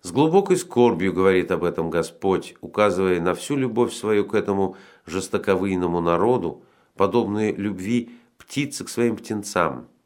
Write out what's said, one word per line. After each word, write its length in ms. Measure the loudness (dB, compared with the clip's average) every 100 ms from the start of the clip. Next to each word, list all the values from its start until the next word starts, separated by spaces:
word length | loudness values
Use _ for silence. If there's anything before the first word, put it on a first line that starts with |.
С 100 | -4
глубокой 460 | 0 4 4 4 0
скорбью 560 | 0 4 4 4 -2
говорит 360 | 2 4 4 2
об 120 | 0
этом 260 | -2 -2 -2
Господь, 640 | -2 -4 -4 0 0 -2 -16
указывая 640 | -8 2 2 2 0 2
на 120 | 0
всю 220 | -2 -2 -2
любовь 380 | -2 0 0
свою 320 | -2 0 0 2
к 100 | -2
этому 400 | 0 0 0 -4 -20 -20 -8
жестоковыйному 960 | -6 -4 -4 0 0 2 0 0 0
народу, 600 | 2 2 2 2 -2 -8 -20 _ _ -2
подобной 560 | 0 2 0 0 -2
любви 580 | -2 -4 -6 -2 -2 -4 -16 _ _
птицы 460 | -10 -6 -6 -6
к 60 | -8
своим 260 | -2 0 -2
птенцам. 720 | -6 -8 -4 0 0 -2 -14 _